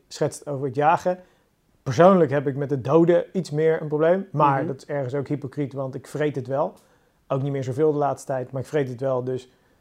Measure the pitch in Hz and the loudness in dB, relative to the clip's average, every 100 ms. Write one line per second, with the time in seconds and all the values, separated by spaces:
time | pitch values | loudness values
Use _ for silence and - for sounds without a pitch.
0 | - - 151 - - 139 139 127 147 175 | -14 -4 -4 -4 -10 -6 -6 0 2 2
1 | 180 180 - _ _ _ _ _ - 127 | 0 -4 -8 _ _ _ _ _ -4 6
2 | 175 196 151 143 139 143 139 139 123 156 | 8 8 4 2 -2 -4 -2 -4 2 4
3 | 170 170 - 190 165 147 160 160 156 151 | 6 4 2 -6 -4 0 0 0 -2 0
4 | 160 185 196 139 147 135 135 135 - 143 | 2 2 0 2 2 2 -2 -8 -6 -6
5 | 127 139 - 143 127 - 139 127 135 131 | -4 -4 -4 -6 -8 -8 -6 -6 -8 -10
6 | - 143 151 139 120 135 165 - _ _ | -10 -4 -2 -4 -4 -2 -4 -6 _ _
7 | _ _ - 139 139 139 131 123 156 147 | _ _ -6 -4 -2 -4 -4 0 2 2
8 | 143 131 - 131 127 135 123 156 135 120 | -2 -4 -6 -6 -6 -8 -4 -2 -2 -4
9 | 135 127 127 127 127 _ _ _ | -4 -2 -2 -6 -8 _ _ _